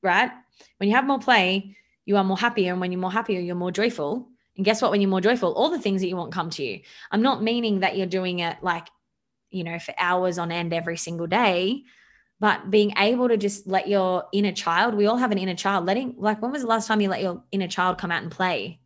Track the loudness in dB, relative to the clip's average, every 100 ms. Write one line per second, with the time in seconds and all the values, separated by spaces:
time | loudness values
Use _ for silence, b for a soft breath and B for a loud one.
0 | 4 2 2 -2 _ b b b 2 2
1 | 2 0 4 4 4 0 -4 B B B
2 | 0 2 2 2 0 2 0 0 -2 -2
3 | -2 -2 -2 -4 -2 -4 -4 0 -2 -2
4 | -4 -4 -8 _ _ -2 0 2 2 2
5 | 2 2 2 2 0 2 0 0 -2 -2
6 | -2 -4 -6 -6 -6 -6 -6 -8 B B
7 | B 0 2 0 -2 0 0 0 0 -2
8 | -2 -2 -2 -2 -4 -4 -4 -4 -6 _
9 | _ _ _ _ _ -8 -6 -8 -10 -4
10 | 0 2 0 -2 -4 -4 -2 -2 -4 -6
11 | -6 -6 0 2 2 2 0 -2 b b
12 | b b b _ 0 0 2 4 4 2
13 | 2 2 2 2 0 -4 -2 -2 2 2
14 | 2 0 -2 0 0 0 0 2 2 2
15 | 2 2 0 0 -2 -2 0 0 0 0
16 | -2 -2 -2 -2 -4 -4 0 0 2 0
17 | 2 0 -2 -6 _ -4 -2 0 0 0
18 | -2 -4 -6 -4 -2 -2 -6 -14